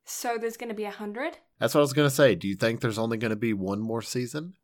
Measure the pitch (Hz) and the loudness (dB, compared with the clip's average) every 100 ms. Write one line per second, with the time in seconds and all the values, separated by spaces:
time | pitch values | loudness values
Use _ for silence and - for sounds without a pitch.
0 | - - 247 233 226 226 233 214 208 196 | -14 -8 -4 -2 -4 -6 -8 -6 -6 -6
1 | 208 214 302 320 _ - 113 156 147 135 | -8 -6 -6 -8 _ -2 2 4 4 4
2 | 147 135 139 87 98 98 113 113 120 107 | 4 6 6 6 0 0 0 2 -2 0
3 | 113 113 113 107 117 104 95 101 113 113 | 0 0 -2 0 0 0 -2 -2 -2 -4
4 | 107 127 123 143 170 - | -4 -4 -4 -6 -10 -14